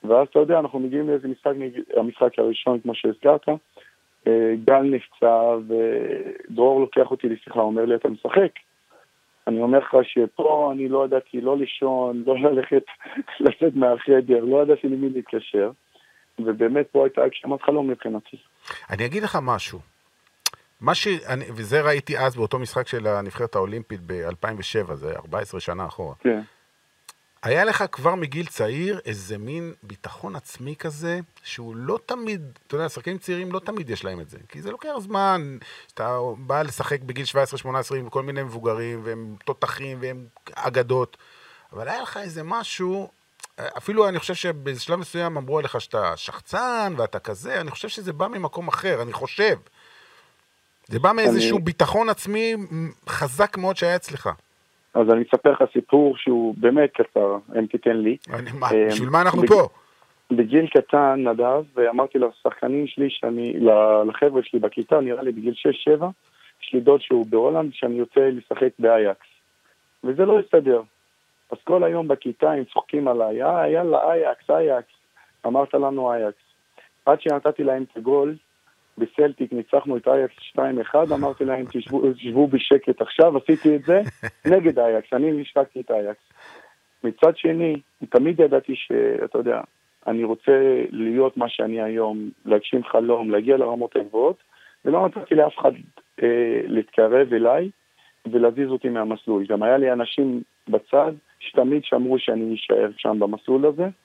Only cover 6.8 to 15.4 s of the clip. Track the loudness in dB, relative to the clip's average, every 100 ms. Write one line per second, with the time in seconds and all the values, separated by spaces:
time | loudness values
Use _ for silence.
6.8 | 2 2 0 0 -4 -6 -6 -2 0 0
7.8 | 0 0 0 -4 -2 2 2 0 _ _
8.8 | _ _ _ _ _ _ -4 -2 4 4
9.8 | 4 2 2 0 0 _ 0 2 0 -2
10.8 | -2 0 0 -2 -2 -6 -2 -2 -2 -4
11.8 | -2 -2 -2 -4 -2 2 2 2 2 0
12.8 | 0 -20 -14 -12 -10 0 0 2 0 2
13.8 | 2 2 4 4 4 2 4 2 4 2
14.8 | 0 -2 -4 -4 -6 -8